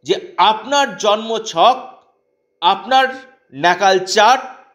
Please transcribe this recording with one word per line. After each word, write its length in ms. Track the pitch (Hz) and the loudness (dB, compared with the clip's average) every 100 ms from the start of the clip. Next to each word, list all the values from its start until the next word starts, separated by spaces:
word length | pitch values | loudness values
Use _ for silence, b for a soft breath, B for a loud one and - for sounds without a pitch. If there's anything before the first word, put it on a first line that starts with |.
| 131 | -4
যে 100 | 185 - - | -6 -6 -2
আপনার 480 | 190 214 214 285 277 180 | 0 0 -2 -2 -2 -2
জন্মছক 760 | 208 214 226 220 220 165 202 254 - - _ _ _ _ _ _ | -2 -2 -2 -8 -6 2 2 2 -6 -20 _ _ _ _ _ _
আপনার 440 | 175 196 226 262 269 - - _ _ | -2 -2 0 0 0 -4 -18 _ _
ন্যাকাল 420 | 131 170 175 196 190 185 | -2 0 2 2 2 0
চার্ট 380 | 214 208 262 - - _ | 2 4 4 -2 -18 _